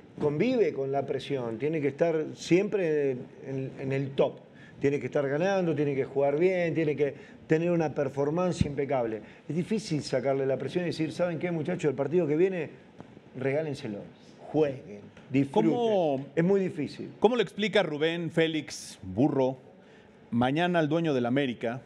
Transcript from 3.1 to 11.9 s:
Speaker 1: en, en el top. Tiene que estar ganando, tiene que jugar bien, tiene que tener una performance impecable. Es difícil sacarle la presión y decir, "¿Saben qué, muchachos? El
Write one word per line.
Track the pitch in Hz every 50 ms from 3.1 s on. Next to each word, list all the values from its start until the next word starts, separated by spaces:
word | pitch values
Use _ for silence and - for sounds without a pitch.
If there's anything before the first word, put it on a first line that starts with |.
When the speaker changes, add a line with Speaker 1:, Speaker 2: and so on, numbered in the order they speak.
Speaker 1:
en, | 131 123 - - - - - 131 135 135 135 135 - -
en | 139 135 135
el | 139 143 131 -
top. | - 160 127 - - - - - - - - - -
Tiene | 135 139 143 143
que | 123
estar | 127 - 147 143 135
ganando, | 139 147 175 196 196 190 180 165 151
tiene | 139 151 143 139
que | 131 127
jugar | 120 - 135 139 139 143 151
bien, | 175 185 190 180 175 165 156
tiene | 160 165 151 143 123
que | 147 139 - - - - - - - -
tener | 156 160 165 175
una | 175 165 156 147 123
performance | 151 143 135 135 139 143 147 156 175 185 180 160 - -
impecable. | 147 143 151 143 131 139 131 120 113 110 104 104 - - - - -
Es | 147
difícil | 175 170 - 220 220 - - 160 143 -
sacarle | - - 131 117 139 135 135 135
la | 135 135 123
presión | 135 127 - 180 180
y | 165
decir, | 131 - 156 147 -
"¿Saben | - 175 180 165 143
qué, | - 180
muchachos? | 175 160 143 170 180 175 -
El | 151